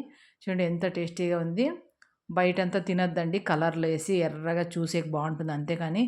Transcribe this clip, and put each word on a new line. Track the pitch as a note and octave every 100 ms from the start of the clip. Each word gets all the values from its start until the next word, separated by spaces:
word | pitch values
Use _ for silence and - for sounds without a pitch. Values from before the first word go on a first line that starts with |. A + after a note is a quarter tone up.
| C#4+ - - _
చూడండి | - F#3
ఎంత | F3 E3+ F#3
టేస్టీగా | F3+ E3+ F3 F3 F3
ఉంది. | E3+ F3 C#4 F4 - _ _ _ -
బయటంతా | E3+ F3+ F3+ F3+ F#3+
తినొద్దండి, | F3+ F3+ F3+ E3 E3 E3+
కలర్లు | - D#3 E3 E3 D#3+
వేసి | D#3+ D#3+ F#3+
ఎర్రగా | D#3+ D3+ D#3+ E3+ E3+
చూసేకి | E3+ E3 E3+ D#3
బాగుంటుంది, | D#3 D#3 D3+ D#3+
అంతేకాని | D3 D3 E3+ D#3+ F#3